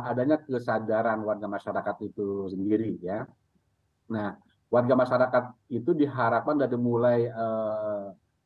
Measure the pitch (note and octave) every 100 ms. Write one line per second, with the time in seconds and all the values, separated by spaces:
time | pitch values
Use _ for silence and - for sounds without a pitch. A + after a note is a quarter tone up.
0 | A#2+ B2 C3 D#3 - B2 A#2+ A2 A2 A2
1 | A2+ A2 G#2 G#2 G#2 G2+ - G2 G2 G2
2 | G#2 - G2+ G2 F#2+ F#2+ G2 G#2+ A2 F2+
3 | F2 G#2 B2 _ _ _ _ _ _ _
4 | - A2 G#2 - _ _ - A#2+ B2 B2+
5 | B2+ B2+ B2+ B2 B2 - - C3+ A#2+ E3+
6 | C#3 A#2+ A2+ A#2 C3 D3+ B2+ B2 A#2+ A#2
7 | B2 A#2+ A#2 A2+ A2+ A2 G#2+ G#2+ G#2+ G#2
8 | G2+ F#2+ _ _